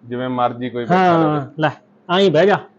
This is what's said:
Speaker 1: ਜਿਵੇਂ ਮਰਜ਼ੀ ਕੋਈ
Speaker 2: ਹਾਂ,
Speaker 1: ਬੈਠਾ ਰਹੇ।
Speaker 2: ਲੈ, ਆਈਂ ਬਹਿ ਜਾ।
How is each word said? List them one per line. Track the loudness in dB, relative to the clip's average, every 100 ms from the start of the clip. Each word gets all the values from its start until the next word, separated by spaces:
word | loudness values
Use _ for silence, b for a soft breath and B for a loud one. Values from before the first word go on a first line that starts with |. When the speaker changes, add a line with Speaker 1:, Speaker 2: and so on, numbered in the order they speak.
| -8
Speaker 1:
ਜਿਵੇਂ | -8 -4
ਮਰਜ਼ੀ | -2 -2 -2 -8
ਕੋਈ | -8 0
Speaker 2:
ਹਾਂ, | 2 4 2
Speaker 1:
ਬੈਠਾ | 2 -2
ਰਹੇ। | -6 -4
Speaker 2:
ਲੈ, | -4 -4 _ _ -4
ਆਈਂ | 0 2
ਬਹਿ | 4 2
ਜਾ। | 2 -4